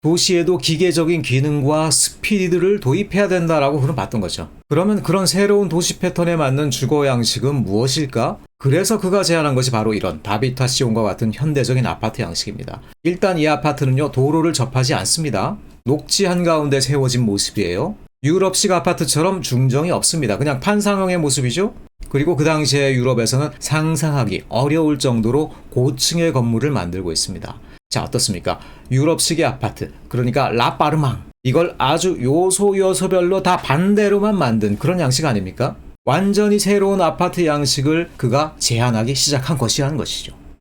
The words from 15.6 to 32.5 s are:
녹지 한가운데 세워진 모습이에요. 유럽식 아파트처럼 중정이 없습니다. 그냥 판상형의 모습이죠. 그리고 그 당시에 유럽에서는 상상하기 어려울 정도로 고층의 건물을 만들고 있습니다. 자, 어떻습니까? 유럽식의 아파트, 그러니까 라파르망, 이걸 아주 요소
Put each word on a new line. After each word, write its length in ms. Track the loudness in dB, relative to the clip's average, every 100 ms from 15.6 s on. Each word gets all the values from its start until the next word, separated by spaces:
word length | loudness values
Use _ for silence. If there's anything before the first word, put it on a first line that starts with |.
| -14 -8 -2
녹지 400 | -2 -2 0 2
한가운데 560 | 2 2 2 2 0
세워진 400 | 2 2 2 0
모습이에요. 760 | 0 0 -2 -2 -2 -2 -4 -8 -16 _
유럽식 480 | 0 2 2 0 2
아파트처럼 720 | 2 0 -2 0 2 0 0
중정이 480 | -2 2 2 2 0
없습니다. 480 | 0 0 0 -2 0
그냥 200 | 0 0
판상형의 600 | 0 0 2 0 0 0
모습이죠. 560 | 0 0 -2 0 -2 -4 -20 _ -4
그리고 260 | 0 0 2
그 80 |
당시에 500 | 2 2 0 2 2 2
유럽에서는 560 | 2 0 0 0 -2 -6
상상하기 880 | -4 -2 0 0 0 0 0 -4 -4
어려울 480 | -2 2 2 2 2
정도로 540 | 0 2 2 0 -2 -8 -6
고층의 640 | 0 0 0 -2 0 0
건물을 380 | 0 0 0 0
만들고 400 | -2 -4 -6 -4
있습니다. 480 | -4 -4 -8 -12 -14 -18 -20 _
자, 140 | -6
어떻습니까? 560 | -2 -2 -2 -2 -4 -6 -10 -20 -2
유럽식의 540 | 2 2 2 0 0
아파트, 480 | 0 0 -6 -6 -10 -10 -6
그러니까 420 | -2 0 0 0
라파르망, 760 | 2 0 2 0 2 0 -2 -12 -6
이걸 320 | 0 2 0 0
아주 400 | 0 2 0 0
요소 560 | 0 2 2